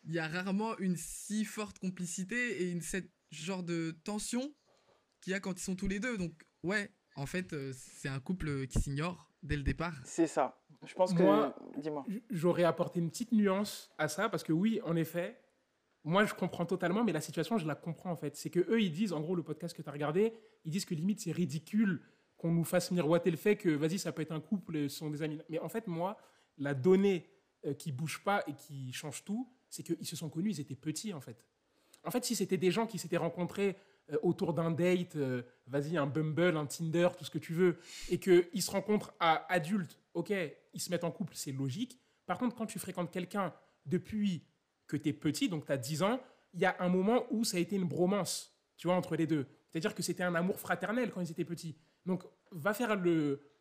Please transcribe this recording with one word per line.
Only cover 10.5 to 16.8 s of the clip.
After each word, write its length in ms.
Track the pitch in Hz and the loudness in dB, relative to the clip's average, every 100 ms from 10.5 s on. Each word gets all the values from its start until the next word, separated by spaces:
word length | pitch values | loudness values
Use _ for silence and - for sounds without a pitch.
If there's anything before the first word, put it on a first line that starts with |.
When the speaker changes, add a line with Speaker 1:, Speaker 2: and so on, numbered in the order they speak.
| - _ - | -2 _ -20
Speaker 2:
Je 80 | - | -14
pense 200 | - 185 | 2 4
que, 100 | 175 | 8
Speaker 3:
Moi, 320 | 185 208 208 - 50 139 | 8 8 4 -2 -12 -8
Speaker 2:
dis-moi. 260 | 151 147 135 | -6 -6 -6
Speaker 3:
j-, 120 | 202 - | -8 -6
j'aurais 340 | 180 175 170 | 0 2 4
apporté 340 | 170 165 170 175 | 2 2 -2 -2
une 100 | 165 | -2
petite 220 | - 233 | -4 0
nuance 600 | 214 202 190 208 - - - | 2 4 2 -2 -8 -16 -4
à 120 | 151 | -2
ça, 180 | - 214 | 0 -2
parce 160 | 175 | -2
que 80 | - | 0
oui, 300 | 160 214 214 | 2 2 0
en 140 | - 165 | 0 0
effet, 420 | 160 170 190 240 _ _ _ _ _ _ | 0 -2 -6 -10 _ _ _ _ _ _
moi, 220 | 151 185 | 2 4
je 80 | 214 | 4
comprends 320 | - 175 - | 2 -4 -2
totalement, 400 | 170 185 | -2 0